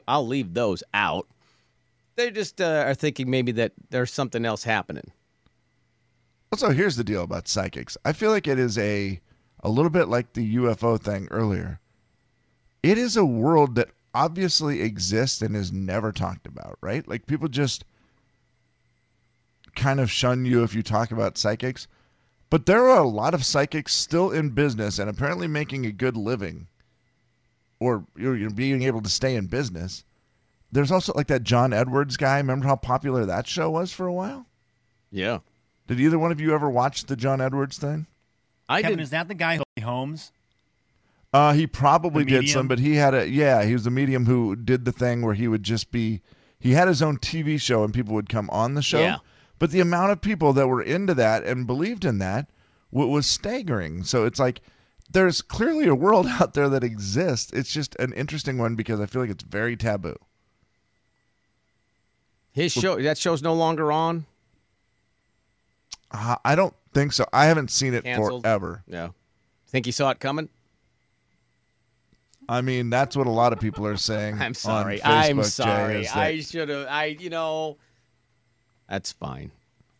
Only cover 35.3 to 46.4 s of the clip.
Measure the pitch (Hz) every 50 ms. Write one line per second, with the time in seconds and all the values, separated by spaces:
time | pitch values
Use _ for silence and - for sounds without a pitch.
35.3 | 120 90 - _ _ _ _ _ _ _ _ - 120 123 135 156 165 160 160 170
36.3 | 170 147 156 156 156 151 147 147 127 120 123 139 - - - - 143 117 113 139
37.3 | 135 131 131 131 131 139 139 135 135 - - 143 151 156 156 - _ _ _ _
38.3 | _ _ _ _ _ _ _ - - 196 220 220 208 165 160 131 147 160 170 165
39.3 | 202 165 170 165 165 156 139 - _ - 107 117 123 127 131 143 156 151 - -
40.3 | _ _ _ _ _ _ _ _ _ _ _ _ _ _ _ _ _ _ _ _
41.3 | - 139 147 147 147 147 160 - - - 135 143 151 170 156 175 147 151 143 131
42.3 | 139 131 127 143 147 135 131 131 127 117 131 147 151 147 147 139 131 131 98 76
43.3 | 123 143 151 143 131 113 104 107 120 123 104 120 123 131 143 135 135 127 123 113
44.3 | 127 123 117 104 98 117 113 110 127 123 120 123 120 - 123 123 120 120 117 113
45.3 | 104 98 120 117 110 107 98 95 113 110 - - - 120 113 110 107 95 - _
46.3 | - _